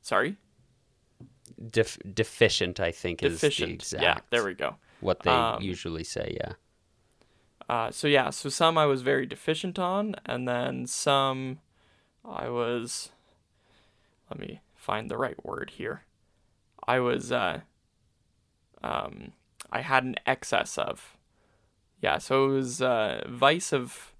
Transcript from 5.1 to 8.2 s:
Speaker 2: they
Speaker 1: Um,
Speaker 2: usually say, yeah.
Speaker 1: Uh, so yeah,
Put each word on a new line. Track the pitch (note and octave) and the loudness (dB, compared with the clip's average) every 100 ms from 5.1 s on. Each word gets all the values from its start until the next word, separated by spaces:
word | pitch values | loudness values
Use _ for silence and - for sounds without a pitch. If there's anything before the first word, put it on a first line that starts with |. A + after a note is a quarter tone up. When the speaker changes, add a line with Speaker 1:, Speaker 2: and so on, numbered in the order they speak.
| F2 | 2
Speaker 2:
they | - | 4
Speaker 1:
Um, | B2+ A#2 A2+ | 4 4 0
Speaker 2:
usually | G2 F2+ - D#2+ | -4 -6 -6 -8
say, | D#2+ - - - | -6 -6 -6 -6
yeah. | - - _ _ _ _ _ _ _ _ _ _ - | -8 -10 _ _ _ _ _ _ _ _ _ _ -4
Speaker 1:
Uh, | A#2+ A2+ | -2 -2
so | - D3+ | -2 4
yeah, | C#3 | 4